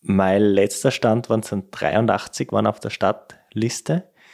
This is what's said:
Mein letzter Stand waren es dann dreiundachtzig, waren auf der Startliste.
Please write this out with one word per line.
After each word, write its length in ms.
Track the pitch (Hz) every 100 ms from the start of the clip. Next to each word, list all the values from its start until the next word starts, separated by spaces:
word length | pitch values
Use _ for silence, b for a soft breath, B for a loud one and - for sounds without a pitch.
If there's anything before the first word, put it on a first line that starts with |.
Mein 400 | - 98 95 98
letzter 480 | 104 98 101 - 139
Stand 380 | - 117 113 120
waren 120 | 110
es 80 | -
dann 200 | 101 -
dreiundachtzig, 840 | - - 104 113 98 - - -
waren 140 | 107 107
auf 140 | 107
der 100 | 104
Startliste. 1200 | - 98 - - - _ 110 113 - - 170 - b b